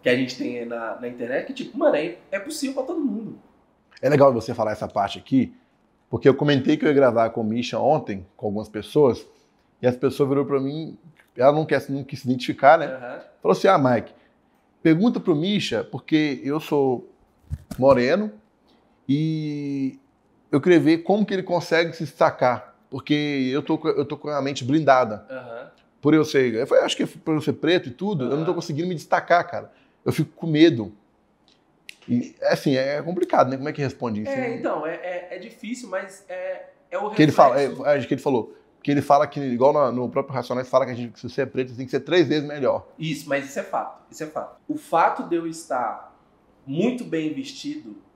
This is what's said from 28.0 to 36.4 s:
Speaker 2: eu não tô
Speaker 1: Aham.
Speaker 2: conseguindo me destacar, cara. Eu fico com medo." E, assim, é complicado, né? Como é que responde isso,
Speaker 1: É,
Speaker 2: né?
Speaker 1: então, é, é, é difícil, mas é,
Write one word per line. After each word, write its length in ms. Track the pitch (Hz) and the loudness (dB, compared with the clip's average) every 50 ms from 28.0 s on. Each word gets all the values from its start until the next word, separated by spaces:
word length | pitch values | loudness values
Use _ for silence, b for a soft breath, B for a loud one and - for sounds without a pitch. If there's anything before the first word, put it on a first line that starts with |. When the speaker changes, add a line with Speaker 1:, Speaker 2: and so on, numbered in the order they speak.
| 185 202 214 147 127 | -6 -4 -2 -2 -2
Speaker 2:
eu 40 | 120 131 | -2 -2
não 0 | 151 160 | -2 -2
tô 60 | 175 | -2
Speaker 1:
Aham. 40 | 175 | -2
Speaker 2:
conseguindo 320 | 170 170 - 151 139 170 | -4 -4 -6 -6 -4 -4
me 80 | 180 185 | -4 -6
destacar, 500 | 147 - _ - 175 175 - 170 175 165 - | -8 -4 _ -2 -2 2 4 2 2 2 0
cara. 220 | - 104 104 - b b b b b b _ | -8 -10 -10 -12 b b b b b b _
Eu 60 | 127 127 | -4 -2
fico 180 | - 151 - _ | -2 -2 -4 _
com 120 | - - | -10 -4
medo." 460 | 165 151 151 160 170 147 117 107 98 - _ _ _ _ _ _ _ _ _ _ _ _ _ _ _ _ _ _ - _ _ - | -2 6 6 6 6 6 2 -6 -8 -10 _ _ _ _ _ _ _ _ _ _ _ _ _ _ _ _ _ _ -20 _ _ -6
E, 260 | - 120 120 - - - _ - | -2 -2 -2 -2 -4 -10 _ 0
assim, 320 | 147 165 165 - 165 135 | 0 0 2 2 2 2
é 240 | 131 131 139 147 147 | 2 0 0 -2 -4
complicado, 480 | 147 160 180 339 359 349 - 277 139 123 | -4 -4 -4 -4 -2 2 4 4 4 4
né? 80 | 135 | 2
Como 100 | 131 135 | -6 -6
é 60 | 151 143 | -8 -4
que 80 | - | -4
responde 400 | 143 131 - - 127 117 107 104 | -4 -4 -4 -4 -6 -4 -4 -4
isso, 100 | 107 - | -4 -4
Speaker 1:
É, 40 | 277 | -4
Speaker 2:
né? 200 | 262 254 - - | -4 -4 -4 -6
Speaker 1:
então, 300 | - - 277 196 156 151 | -4 -4 -4 -4 -2 -4
é, 80 | 160 170 | -6 -8
é, 400 | 170 175 180 180 175 - - 170 | -8 -8 -8 -8 -8 -10 -12 -14
é 40 | 185 | -14
difícil, 500 | 196 226 - _ - 208 247 247 - 208 | -14 -16 -18 _ -10 -10 -10 -10 -10 -8
mas 340 | 185 190 196 190 - - - _ | -8 -8 -8 -10 -18 -20 -16 _
é, 380 | 180 185 | -12 -10